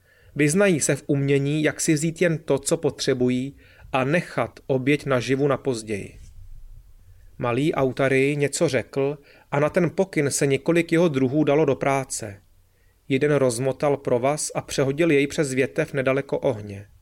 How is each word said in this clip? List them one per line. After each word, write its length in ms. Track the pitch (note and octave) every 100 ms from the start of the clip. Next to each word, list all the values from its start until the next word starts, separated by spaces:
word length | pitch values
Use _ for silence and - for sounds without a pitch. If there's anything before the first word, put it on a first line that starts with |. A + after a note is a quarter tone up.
| _ _ - C#3
"Vyznají 440 | D3 F3+ G3+ D#3
se 160 | - C#3
v 80 | -
umění, 560 | C#3+ C#3 C#3 C#3 D#3
jak 180 | D3+ -
si 140 | -
vzít 280 | D3+ E3 D#3
jen 160 | F3 D#3+
to, 200 | - C3+
co 180 | - E3
potřebují, 800 | C#3+ - - B2+ B2+ B2+ C3+ - - - -
a 100 | C3
nechat 560 | C3 F3 - - A#2 - -
oběť 400 | C3 B2+ D3 C#3+
naživu 420 | B2+ A2+ C3+ C#3+
na 80 | B2+
později." 640 | C#3+ A#2 G#2+ G2+ - - - - - - - - - - - - - -
Malý 360 | B2+ A#2+ D3+
Autary 640 | - C3+ A#2+ C3+ C3+ C#3 D3
něco 320 | C#3 - E3
řekl 500 | B2 - C#3 C#3 D3+ - - _
a 100 | C#3+
na 100 | D3
ten 200 | F#3 E3+
pokyn 400 | - F#3+ - C#3
se 160 | - C#3+
několik 460 | C3+ - E3+ E3
jeho 160 | E3 F3
druhů 360 | C3 C3 D3+
dalo 200 | D3 C#3+
do 120 | D3+ C3
práce. 640 | C#3 C#3 C3+ - G#2+ G2+ _ _ _ _ _ _ -
Jeden 260 | C3+ D3
rozmotal 600 | D3 C3 A#2 C3+ B2+ D3+ C#3
provaz 540 | C#3 B2 B2+ D3+ -
a 60 | -
přehodil 500 | - - C3+ C#3+ E3+
jej 160 | C#3+ C#3
přes 280 | - C#3+
větev 380 | C3 B2+ - D3+
nedaleko 460 | C#3 C3 C3 C3+ D3
ohně. 480 | C#3+ A2 G#2 G2 G2+ -